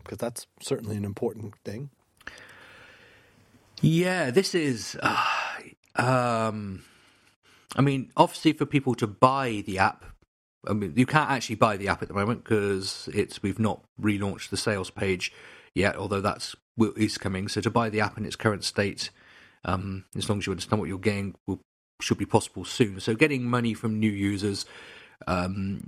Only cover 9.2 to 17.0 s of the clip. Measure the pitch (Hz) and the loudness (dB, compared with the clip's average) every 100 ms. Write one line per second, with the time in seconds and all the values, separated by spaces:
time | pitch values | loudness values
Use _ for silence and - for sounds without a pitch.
9.2 | 127 135 131 107 92 92 98 - - - | 4 4 -2 -4 -4 2 2 2 -16 -20
10.2 | _ _ _ _ - 107 101 80 127 147 | _ _ _ _ -4 -2 0 2 4 4
11.2 | 139 135 - 107 117 101 98 87 - 92 | 2 -2 -2 2 4 4 0 -2 -2 -2
12.2 | 101 117 - 110 101 98 95 - - 104 | 0 -2 0 2 2 0 -2 -8 -6 -2
13.2 | - - 101 92 110 - _ - 107 101 | -2 -2 -4 0 0 -2 _ -4 -2 0
14.2 | 101 - - 98 - 104 92 - 101 92 | -2 -6 -6 -4 0 -2 -2 -2 0 0
15.2 | - - - - - - 98 - 95 98 | -2 -10 -20 -20 -8 0 2 2 -2 0
16.2 | 98 - - - _ - 107 - | 0 -2 -8 -14 _ 2 2 4